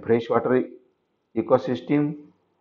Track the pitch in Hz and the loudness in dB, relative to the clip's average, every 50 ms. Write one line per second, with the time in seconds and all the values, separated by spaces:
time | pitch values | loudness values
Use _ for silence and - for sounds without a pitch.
0 | - - 113 120 117 - 123 117 - 117 127 127 - - - - _ _ _ _ | -2 0 0 0 0 0 0 0 2 2 2 0 0 -2 -8 -18 _ _ _ _
1 | _ _ _ _ _ _ _ 113 110 - 135 127 127 135 127 113 - - 147 147 | _ _ _ _ _ _ _ -6 2 2 2 2 2 0 -4 -6 -2 -2 0 0
2 | 147 147 156 - - - _ _ _ _ _ _ | 0 -2 -4 -8 -14 -20 _ _ _ _ _ _